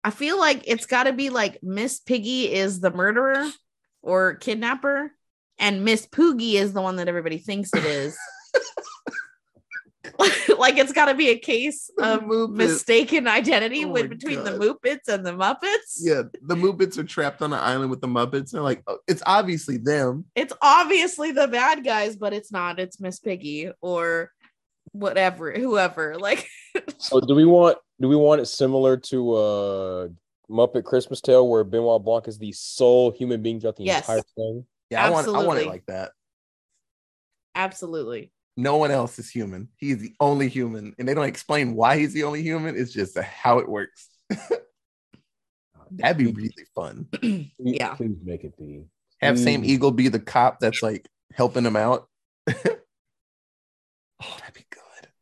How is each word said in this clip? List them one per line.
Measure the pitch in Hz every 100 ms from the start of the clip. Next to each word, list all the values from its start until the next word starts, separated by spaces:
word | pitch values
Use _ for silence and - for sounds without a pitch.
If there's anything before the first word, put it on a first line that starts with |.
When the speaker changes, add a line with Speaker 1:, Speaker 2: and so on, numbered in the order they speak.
Speaker 1:
I | 208
feel | 208 294 381
like | 320 277
it's | - 233 -
gotta | 247 262
be, | 254 277
like, | 247 202 -
Miss | 185 196 254 -
Piggy | - 247 208 254 240
is | 190 190 185
the | 180
murderer | 175 196 226 269 269 302 - _ _ _ _
or | - 185 185
kidnapper, | 147 - 220 233 262 277 277 294 _ _ _ _ -
and | 202 196
Miss | 214 220 -
Poogie | - 339 247 233
is | 202 202
the | 196
one | 185
that | 185 175
everybody | 175 165 160
thinks | 220 202 190
it | -
is. | 156 143 143 -
<laughs> | - - - - - - - - - - - _ _ _ _ - _ _ - - 381 - - -
Like, | 254 285
it's | 269
gotta | 302 285
be | 269 285
a | 233
case | - 233 285 285 - -
Speaker 2:
The | 214
Speaker 1:
of | 220
Speaker 2:
Muppets. | 214 220 220
Speaker 1:
mistaken | 208 220 160 - 226 233 311 240
identity | 220 233 240 226 277
Speaker 2:
Oh | 302
Speaker 1:
with, | -
Speaker 2:
my | -
Speaker 1:
between | 233 277 277
the | 208 196
Speaker 2:
God. | 208 302
Speaker 1:
Muppets | 247 285 -
and | 202
the | 180
Muppets. | 180 190 269 381 440 - -
Speaker 2:
Yeah, | 165 143 120 -
the | 139
Muppets | 175 185 180 185 160
are |
trapped | - - 147 -
on | 151
an | 143
island | 98 131 131
with | 131
the | 127
Muppets. | 123 123 139 135
They're | -
like, | 143 120 -
"Oh, | - -
it's | 165
obviously | - 202 185 165 - 123
them." | 123 147 127 135 -
Speaker 1:
It's | - 294 -
obviously | 285 320 359 381 359 320 311
the | 277 277
bad | 240 262 311
guys, | 262 214 208
but | 208 208
it's | 208 208
not. | 196 175 175
It's | 185 -
Miss | 185 185
Piggy | 220 185 147 151 175 -
or | 180 175 170 165 170 _ _ _ _ _ -
whatever, | 202 202 185 185 180 160
whoever. | 214 254 208 180 170 156 165
Like, | 202 247 - - -
<laughs> | - - -
Speaker 3:
So | - 131
do | 127
we | 143
want, | 165 175 175 - _ _
do | 131
we |
want | 147 147 151
it |
similar | 120 - 131 135 131 127
to, | - 131 120
uh, | 113 104 101 101 98 95 90 90 87 _ _ -
Muppet | 113 120 123
Christmas | - 127 - 131
Tale, | - 127 127
where | 113
Benoit | 98 113 117 113
Blanc | 101 113 113
is | 107
the | 104
sole | - - - 123 123 123
human | 120 123 117
being | 113 113
throughout | 110
the | 107
Speaker 1:
Yes. | 95 180 -
Speaker 3:
entire | 110 - -
thing? | 110 117 123 _ _
Speaker 2:
Yeah, | 117
I | 165
want, | 165 123
I |
want | 127
it | 170
Speaker 1:
Absolutely. | 135
Speaker 2:
like | 104 92 -
that. | 92 95 _ _ _ _ _ _ _ _ _ _ _ _ _ _
Speaker 1:
Absolutely. | 175 190 190 175 160 117 117 127 _ _ -
Speaker 2:
No | 135 147
one | 151
else | 135 120 -
is | 110
human. | 123 101 92 110
He | _ 143
is | 120
the | 113 _
only | 143 143 131
human, | 127 120 110 104 -
and |
they | 127
don't | 147
explain | 139 123 - 147 123
why | 113 117 151
he's | 147
the | 147
only | 147 151
human. | 160 160 156 90
It's | 123
just | 110 92 -
how | - - 123 123
it | -
works. | 104 95 _ - _ _
<laughs> | - - 466 - _ _ _ _ _ _ _ _ _ _ _ -
That'd | 185 123 165
be | 120
really | 107 107 - -
fun. | - 80 - - -
Speaker 1:
<clears throat> | 240 190 143 -
Yeah. | 127 127 117
Speaker 3:
Please | 135 113 92
make | 87 82
it | 78 _
be. | 76 73 78 _ _ _
Speaker 2:
Have | 143 123
Sam | 123 143
Speaker 3:
Mm. |
Speaker 2:
Eagle | - 135 135
be | 117 127
the | 107
cop | - - 123 -
that's, | 113 -
like, | 110 104 _ _ _
helping | - 123 123
him | 120
out. | 107 110 123 - _ _ _ -
<laughs> | - - - _ _ _ _ _ _ _ _ _ _ _ _ _ _
Oh, | - -
that'd | -
be | - _
good. | - - - - _